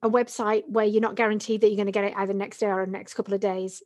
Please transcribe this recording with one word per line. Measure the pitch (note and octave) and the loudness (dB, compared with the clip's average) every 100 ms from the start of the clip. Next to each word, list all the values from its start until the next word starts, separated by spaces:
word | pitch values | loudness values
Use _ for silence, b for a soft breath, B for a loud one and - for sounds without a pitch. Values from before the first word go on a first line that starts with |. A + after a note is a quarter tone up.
a | A3+ | 2
website | A#3+ A#3+ - G#3+ G#3+ - | 2 0 -2 0 0 0
where | G#3+ | 0
you're | G#3+ A3 | 2 2
not | A3 G#3+ | 2 2
guaranteed | A3+ G#3+ - A3 | 0 0 -2 2
that | G#3+ | 4
you're | G#3 | 4
gonna | G3+ | 0
get | G3+ | 0
it | G3+ - | -2 -2
either | G3 | -4
next | G3 G3+ - | -4 -6 -2
day | G#3 | 0
or | F#3+ | 0
the | F#3+ | -2
next | F#3+ - | -6 -8
couple | - G3 | -8 -4
of | G3 | -2
days, | G3+ F#3 F#3+ - | 0 -2 -6 -10